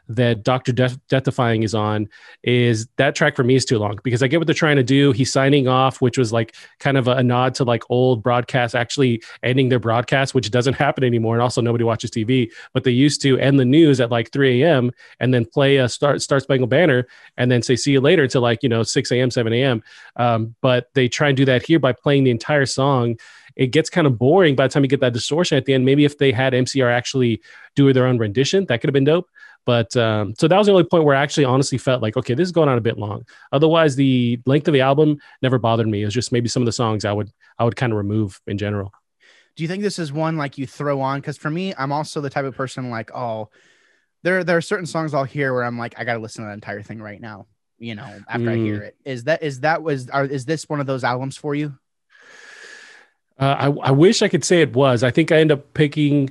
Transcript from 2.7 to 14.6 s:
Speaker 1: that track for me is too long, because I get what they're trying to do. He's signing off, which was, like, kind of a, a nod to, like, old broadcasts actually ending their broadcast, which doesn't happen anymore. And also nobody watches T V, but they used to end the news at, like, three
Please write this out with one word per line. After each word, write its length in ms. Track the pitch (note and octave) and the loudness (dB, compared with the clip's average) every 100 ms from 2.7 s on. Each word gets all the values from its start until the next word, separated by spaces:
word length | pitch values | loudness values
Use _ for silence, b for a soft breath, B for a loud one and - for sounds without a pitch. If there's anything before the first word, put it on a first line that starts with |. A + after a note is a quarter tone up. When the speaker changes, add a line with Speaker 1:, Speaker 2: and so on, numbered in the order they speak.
| A2 A2+ - | 0 -2 -2
Speaker 1:
that 180 | C#3 | 0
track 220 | D3 D3+ C#3+ | 2 0 2
for 80 | |
me 120 | B2 C3 | 2 2
is 100 | - | 2
too 120 | A#2 | -2
long, 200 | G#2 G#2+ | -2 -6
because 200 | - A#2 | -4 0
I 40 | C3 | 0
get 120 | E3 | 0
what 80 | D#3+ | 0
they're 80 | |
trying 220 | D3 D#3+ C#3+ | 0 2 2
to 60 | |
do. 300 | B2 C#3 C#3+ | 4 4 4
He's 180 | A2 C3 | 2 0
signing 380 | C3+ C3+ C#3+ B2+ | 2 2 2 2
off, 320 | B2+ C3 - | 2 0 0
which 160 | B2+ B2 | -2 0
was, 160 | A#2 | 0
like, 220 | A#2 A2+ B B _ | -2 -4 B B _
kind 160 | D3 C3+ | -2 0
of 120 | B2 | 2
a, 80 | B2+ | 2
a 60 | |
nod 320 | B2 B2 B2+ A#2+ | 2 2 0 0
to, 80 | |
like, 180 | A#2+ A#2 - | -2 -2 0
old 320 | B2 B2+ A#2+ | 0 2 0
broadcasts 520 | B2 B2 A#2 C3+ A#2+ | 0 -2 0 -2 -2
actually 480 | B2 A#2 - C3 A2+ B B | -2 -4 0 0 0 B B
ending 260 | A#2 B2+ B2+ | -2 0 2
their 100 | B2 | 0
broadcast, 560 | A2+ A2+ B2 C#3 C3+ | 0 -2 0 0 0
which 160 | C3+ A2 | -2 -2
doesn't 240 | B2 B2 | 0 0
happen 300 | B2 C#3+ - | 0 -2 0
anymore. 300 | C3 A#2 A2+ | 0 0 0
And 80 | A#2 | 0
also 180 | B2 B2+ | 0 0
nobody 240 | A#2 A#2 | -2 0
watches 260 | A2+ A2+ A#2 | -2 -2 -4
T 140 | - | -4
V, 260 | G#2+ C3 A#2+ B B | 0 0 -2 B B
but 120 | C3 | -4
they 60 | C3 | 0
used 300 | A#2+ C#3+ C#3+ | 2 2 2
to 160 | C#3+ B2+ | 0 2
end 220 | C3 C#3 | 4 4
the 60 | B2 | 4
news 340 | D3 D#3+ B2+ | 6 6 4
at, 100 | A#2 | 2
like, 220 | A#2 A2+ | -2 -2
three 300 | C#3 C3+ B2 | 0 2 4